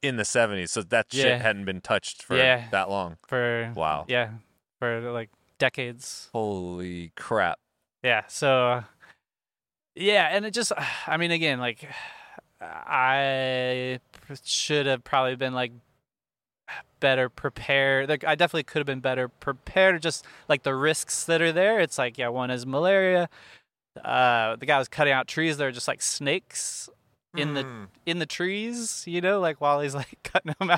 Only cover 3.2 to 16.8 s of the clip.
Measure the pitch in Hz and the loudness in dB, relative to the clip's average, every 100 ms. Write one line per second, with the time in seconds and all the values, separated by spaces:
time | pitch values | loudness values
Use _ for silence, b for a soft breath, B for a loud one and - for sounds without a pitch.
3.2 | - 127 120 117 117 117 80 73 80 123 | -6 -2 0 -2 -4 -2 0 -2 0 -2
4.2 | 117 113 _ _ _ - 120 117 120 120 | -2 -6 _ _ _ -6 -4 -4 -4 -6
5.2 | 113 _ _ - 135 - 123 120 - - | -8 _ _ -2 -2 -2 -10 -8 -14 -14
6.2 | - 117 107 98 90 90 90 87 85 - | -8 -4 -2 -2 -4 -6 -8 -8 -10 -12
7.2 | - 113 87 - _ _ _ _ 127 113 | -4 0 0 0 _ _ _ _ 0 0
8.2 | - - 143 131 123 123 110 b b b | 0 -2 2 4 4 0 -4 b b b
9.2 | _ _ _ _ _ _ _ - 190 208 | _ _ _ _ _ _ _ -2 4 4
10.2 | 160 190 214 208 226 - - - - 160 | 4 2 -2 -2 -2 -2 -4 -6 -2 0
11.2 | 170 170 160 127 123 110 147 B B B | 0 2 0 0 -2 -6 -10 B B B
12.2 | B B - - 85 80 - 139 127 135 | B B -20 -16 -14 -12 -4 2 2 4
13.2 | 139 135 131 131 127 127 127 127 _ - | 2 0 -2 -2 -2 -2 -4 -6 _ -20
14.2 | - 139 - - - 147 139 131 - 143 | -18 -16 -6 -4 0 0 2 0 0 0
15.2 | 131 127 135 127 123 120 _ _ _ _ | 2 0 -4 -2 -6 -8 _ _ _ _
16.2 | _ _ _ _ - B | _ _ _ _ -16 B